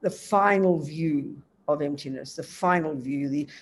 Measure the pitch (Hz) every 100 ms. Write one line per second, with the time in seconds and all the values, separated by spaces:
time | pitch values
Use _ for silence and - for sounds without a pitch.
0 | 185 - - 202 202 196 185 165 143 151
1 | 165 143 139 143 - _ - 147 143 143
2 | 139 131 135 - 143 - 180 180 156 143
3 | 127 143 139 143 147 -